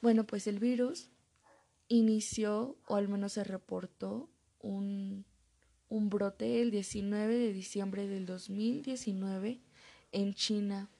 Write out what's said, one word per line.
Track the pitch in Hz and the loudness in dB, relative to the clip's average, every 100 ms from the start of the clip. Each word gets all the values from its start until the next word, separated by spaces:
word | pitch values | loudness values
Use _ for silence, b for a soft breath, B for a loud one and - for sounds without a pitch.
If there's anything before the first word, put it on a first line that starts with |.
Bueno, | 233 226 214 | 6 4 4
pues | 208 208 | -2 -2
el | 202 | 0
virus | 233 247 247 349 - _ _ _ b b b _ _ | 2 2 0 -2 -12 _ _ _ b b b _ _
inició, | 233 220 214 214 - 214 214 247 - - | 6 6 4 0 -2 0 0 -2 -6 -2
o | 208 | 0
al | 202 | 2
menos | 202 202 | 0 -2
se | - | -2
reportó, | 196 190 - 185 185 _ 190 214 294 _ _ _ | -4 -6 -6 -6 -6 _ -6 -6 -8 _ _ _
un, | 214 196 202 202 196 196 196 _ _ _ _ _ _ | -8 -4 -2 -4 -4 -8 -12 _ _ _ _ _ _
un | 220 208 | 0 2
brote | 208 202 196 220 240 | 2 0 0 0 2
el | 240 | 2
diecinueve | 208 196 208 202 208 214 233 | 0 -2 -4 -2 0 2 2
de | 240 | 2
diciembre | 190 185 202 196 196 202 | 0 -4 -4 -4 -4 -4
del | 196 185 | -4 -6
dos | 185 185 | -8 -6
mil | 196 220 269 | -2 0 0
diecinueve | 269 254 233 190 190 190 202 247 - B B B B | -2 -4 -2 -2 -2 -2 -4 -6 -12 B B B B
en | 202 196 | -2 0
China | 202 - 208 202 196 202 _ | 0 0 0 0 -2 -6 _